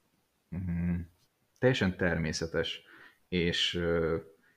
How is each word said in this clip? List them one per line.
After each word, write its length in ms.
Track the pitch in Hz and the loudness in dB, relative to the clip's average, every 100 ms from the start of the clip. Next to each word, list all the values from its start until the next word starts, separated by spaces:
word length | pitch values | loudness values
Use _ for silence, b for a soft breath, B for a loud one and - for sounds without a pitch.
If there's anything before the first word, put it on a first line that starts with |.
| _ _ _ _ - 85 | _ _ _ _ -12 -8
mm, 440 | 92 85 87 87 87 _ _ _ _ - | -4 -2 0 -2 -4 _ _ _ _ 0
teljesen 380 | 127 131 95 - | 2 4 0 2
természetes, 880 | 90 82 78 - 80 82 - - b b b b - | 0 0 -2 -2 -2 -2 -2 -6 b b b b -4
és, 460 | 90 85 - - | 0 2 2 0
ö, 420 | 87 85 85 80 80 - - _ | 0 2 2 2 0 -4 -20 _